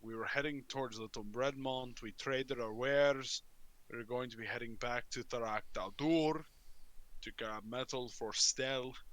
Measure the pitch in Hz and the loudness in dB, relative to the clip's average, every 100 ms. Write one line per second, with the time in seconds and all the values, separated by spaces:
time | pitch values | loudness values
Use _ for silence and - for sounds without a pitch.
0 | 110 113 107 139 147 143 127 135 131 113 | -8 -4 0 2 2 -2 -6 -4 -4 -4
1 | 110 - 104 107 131 135 135 131 127 117 | -8 -6 -6 0 0 0 -2 -2 -4 -8
2 | 113 - - 135 135 131 113 110 127 143 | -10 -6 0 0 0 -2 -2 -2 4 8
3 | 143 135 127 - - - - - - 117 | 8 6 0 -4 -6 -16 -18 -16 -12 -10
4 | 110 123 127 113 110 120 120 107 123 120 | -4 -2 -2 -4 -4 -4 -4 -2 0 0
5 | - - 120 123 113 107 - - 95 98 | 0 -6 -2 -2 2 0 0 -4 -4 0
6 | 147 165 156 156 156 - - - - - | 6 6 6 4 -2 -14 -12 -10 -10 -10
7 | - - - - 110 107 104 120 127 131 | -8 -8 -8 -4 -4 -4 -4 -2 0 -2
8 | 123 - 113 104 - - 131 135 127 127 | -2 -4 -2 4 4 6 2 2 0 -6
9 | - | -12